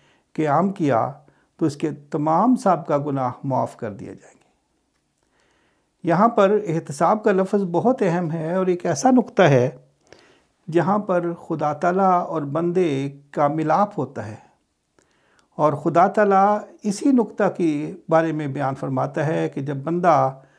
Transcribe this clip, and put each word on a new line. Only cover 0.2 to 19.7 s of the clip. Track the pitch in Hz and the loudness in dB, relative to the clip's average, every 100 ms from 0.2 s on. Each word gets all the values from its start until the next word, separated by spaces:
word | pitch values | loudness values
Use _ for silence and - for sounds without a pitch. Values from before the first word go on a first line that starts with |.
| _ - | _ -4
क़याम | 151 147 196 | 0 2 0
किया | 190 147 117 123 143 _ _ _ - | 0 0 0 0 -8 _ _ _ -4
तो | 160 | -4
इसके | 147 156 143 - | -2 -6 -6 -8
तमाम | 151 156 165 233 240 | -4 0 2 2 2
साबका | 196 165 160 147 | 2 0 0 -2
गुनाह | 143 135 123 - 139 | -2 -4 -4 -6 -4
माफ़ | 127 120 - | -2 -4 -6
कर | 110 | -12
दिए | 98 - | -12 -16
जाएंगे। | 95 - _ _ _ _ _ _ _ _ _ _ _ _ _ _ _ _ _ | -18 -20 _ _ _ _ _ _ _ _ _ _ _ _ _ _ _ _ _
यहाँ | 170 170 233 | -2 2 4
पर | 226 190 208 | 4 2 2
एहतसाब | 185 160 156 139 170 214 | 0 -4 -4 0 0 2
का | 214 | 2
लफ्ज़ | 190 190 202 185 | 0 0 -2 0
बहुत | 170 214 262 | 0 0 0
अहम | 190 175 165 | 0 0 -2
है | 165 160 185 | -4 -4 -2
और | 185 | -2
एक | 175 175 | -2 -2
ऐसा | - 254 | 0 4
नुक्ता | 254 - - 165 | 4 2 4 6
है | 131 127 - _ _ _ - _ _ _ _ - | 6 2 -4 _ _ _ -20 _ _ _ _ -4
जहाँ | 165 160 208 | -2 0 -2
पर | 196 175 170 170 | 0 -2 -2 -8
खुदा | - 156 151 147 | -8 -4 -4 -2
ताला | 175 185 190 180 | -2 2 2 2
और | - 160 143 | 0 -6 -4
बंदे | 156 175 175 170 135 143 - _ | -4 -2 0 0 -2 -6 -10 _
का | 165 147 | -2 0
मिलाप | 156 156 170 208 - | 0 0 0 0 -2
होता | 135 117 | -8 -8
है, | 107 107 _ _ _ _ _ _ _ _ _ _ _ - | -12 -14 _ _ _ _ _ _ _ _ _ _ _ -2
और | 151 143 | 0 0
खुदा | 165 165 196 | 0 2 2
ताला | 208 208 190 202 208 - - 202 | 2 2 4 4 0 -6 -10 -6
इसी | 190 285 | -2 2
नुक्ता | 254 208 - 190 | 2 2 0 -2
के | - 160 147 156 185 - | 0 -2 -2 -6 -10 0
बारे | 160 165 | 2 2
में | 156 147 | -2 -6
बयान | 143 135 135 | -4 -4 -4
फरमाता | 147 131 143 160 | -6 -4 -4 -4
है | 147 165 160 | -2 -2 -4
कि | 147 | -6
जब | 139 | -8